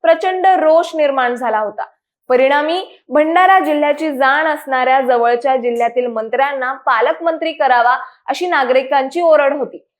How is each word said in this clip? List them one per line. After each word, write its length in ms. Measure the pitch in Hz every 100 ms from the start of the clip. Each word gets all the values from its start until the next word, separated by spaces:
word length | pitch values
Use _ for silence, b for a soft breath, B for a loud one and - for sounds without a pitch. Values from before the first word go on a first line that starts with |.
प्रचंड 440 | 330 320 370 370 370 359
रोष 360 | 311 320 330 320
निर्माण 380 | 294 269 247
झाला 240 | 240 247 220
होता. 260 | 214 202 - _ _ _ _
परिणामी 520 | 254 269 285 302 349 - B _
भंडारा 500 | 285 311 339 370 381
जिल्ह्याची 520 | 302 294 294 294 320
जाण 340 | 262 269 285 320
असणाऱ्या 540 | 302 - 262 254 262
जवळच्या 540 | 254 240 233 240 262 262
जिल्ह्यातील 500 | 240 233 233 247 247
मंत्र्यांना 640 | 220 220 240 277 277 254 277 -
पालकमंत्री 680 | 233 254 320 330 320 330
करावा 440 | 302 269 247 240 254 B B -
अशी 200 | 285 359
नागरिकांची 720 | 311 247 254 262 277 262 330
ओरड 320 | 339 302 277
होती. 320 | 294 226 - _ _